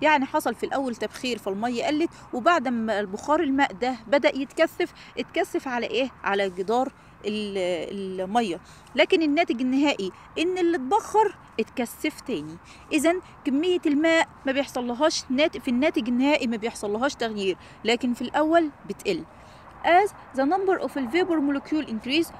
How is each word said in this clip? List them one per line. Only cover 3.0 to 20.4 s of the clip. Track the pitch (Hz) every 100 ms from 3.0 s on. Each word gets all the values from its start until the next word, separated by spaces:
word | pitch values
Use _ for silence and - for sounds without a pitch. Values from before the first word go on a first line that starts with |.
| 202 196 - 311
الماء | 302 269 277
ده | 190 247 247 208
بدأ | 277 294 269
يتكثف، | 277 - 320 - 349 - - -
اتكثف | 254 320 349 339 269
على | 240 226
إيه؟ | 226 262 -
على | 185 202 196
جدار | 180 185 240 269 - - - 208
ال-، | 214 208 196 180 170 143 202 190 185
المية. | 185 233 220 160 - - - 254
لكن | 339 370
الناتج | 311 294 359 233
النهائي | 254 269 294 - 190 - - -
إن | 339 370
اللي | 339 339
اتبخر | 254 415 - 427 415 - - -
اتكثف | 220 - 233 - 311 -
تاني. | - 180 156 170 - - -
إذن | 302 302 359 - - 294
كمية | 269 359 359 320
الماء | 285 330 330 - - 269
ما |
بيحصلهاش | 262 269 254 247 240 311 311 -
نات-، | 262 320 -
في | -
الناتج | 240 311 330 226
النهائي | 240 277 302 247
ما | 226
بيحصلهاش | 226 - 214 208 277 -
تغيير، | 233 208 190 170 - -
لكن | 214 240 247
في | 240
الأول | 247 285 311 339 311 - -
بتقل. | 196 196 165 160 - - - - - 294
As | 349 403 - -
the | 254